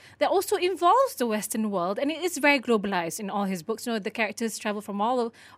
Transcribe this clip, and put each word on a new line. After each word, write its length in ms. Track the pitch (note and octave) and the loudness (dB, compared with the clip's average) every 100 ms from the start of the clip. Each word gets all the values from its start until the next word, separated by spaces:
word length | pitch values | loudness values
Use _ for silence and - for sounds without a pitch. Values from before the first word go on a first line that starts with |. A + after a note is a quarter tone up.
| - - | -20 -2
that 100 | C#4+ | 2
also 260 | E4+ F#4 G4 | 2 2 0
involves 600 | F4+ F#4 F4 A4+ C5+ - | 0 2 4 6 4 0
the 120 | A#3+ | -2
Western 420 | G#3+ - A#3+ A3 | -2 -2 -2 -2
world, 300 | G3 F3 G#3 | 0 -2 0
and 100 | C#4+ | -2
it 140 | D#4 | -2
is 140 | F4 D4 | -4 2
very 220 | C#4+ C#4+ | 4 4
globalized 600 | A#3 A3+ G3 F#3+ E3+ - | 4 0 2 -2 -2 -6
in 100 | G3+ | -4
all 140 | G#3 | -2
his 180 | G3+ F#3 | -2 -4
books. 240 | D#3 A3 - | -6 -6 -4
You 80 | |
know, 60 | A3+ | -4
the 100 | G3+ | -4
characters 480 | A3 G#3+ G#3 A3+ - | -2 -4 -2 -6 -4
travel 240 | A3 G#3 | -4 -6
from 200 | G#3 G3+ | -6 -2
all 180 | G#3+ B3+ | 0 0
o-, 120 | A#3 - - | -2 -6 -20